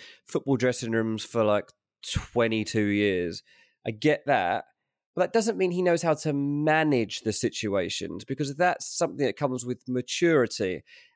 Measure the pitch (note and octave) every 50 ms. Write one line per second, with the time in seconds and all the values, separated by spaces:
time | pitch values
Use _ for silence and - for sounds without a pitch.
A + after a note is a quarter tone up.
0 | - - - - _ - - D#3 - C#3 C3+ A2 B2 B2+ A#2+ - B2 A2+ A2+ A2+
1 | A2+ A2 A2 G#2+ - - - A#2 A2 G#2 G#2 G2+ - - - _ _ _ _ _
2 | - - - - - - - A#2+ A#2 A2+ A2 A2 G#2 - - A2 G#2 G#2 G2+ G#2
3 | G#2 G2+ F#2 F2+ F2 E2+ F2 - - _ _ _ _ _ _ _ - B2 A2 G#2+
4 | C#3 D3+ D3+ - - C#3+ C#3 G#2+ F2+ F2 G2 - - _ _ _ _ _ _ _
5 | _ _ - F3 F3+ F3+ - A3+ G3+ A3+ G3 F#3 F#3+ F3+ F3 F#3 F3+ F3 E3+ E3+
6 | F3 E3 D3+ - - D#3 C#3+ C#3 C#3+ C#3+ C#3+ D3 D3+ D#3 D#3 D#3+ D#3+ D3+ C#3 A#2+
7 | A2 - - - - A2 - - - A2+ - - A2 G2+ G2+ F#2+ F2 - - -
8 | F2+ E2 E2 G#2 - - C3+ - D3 C#3 C#3 D3 F3+ F3+ - - - - - -
9 | E3+ - - C3+ C#3 A2+ - - D3 C3 B2+ A#2+ A#2+ B2 A#2+ - _ C3 B2 B2+
10 | B2 - - - F3 E3+ D#3+ C3+ A#2+ A2 - - G#2 F#2 F2 D2 - _ - -
11 | - _ _